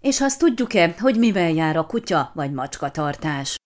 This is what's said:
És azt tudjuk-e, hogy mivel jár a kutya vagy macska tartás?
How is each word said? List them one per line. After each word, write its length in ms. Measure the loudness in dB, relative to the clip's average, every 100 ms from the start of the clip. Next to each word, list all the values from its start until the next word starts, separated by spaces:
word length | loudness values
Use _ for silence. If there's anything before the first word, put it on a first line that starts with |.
| 0
És 160 | 0
azt 180 | 0 2
tudjuk-e, 560 | 2 2 0 2 2 2
hogy 180 | 0 4
mivel 340 | 2 4 2
jár 260 | 2 2 0
a 80 | -2
kutya 460 | -4 -2 -2 -2
vagy 180 | -4 -6
macska 400 | -4 -8 -6 -8
tartás? 640 | -4 -4 -4 -4 -4 -6 -8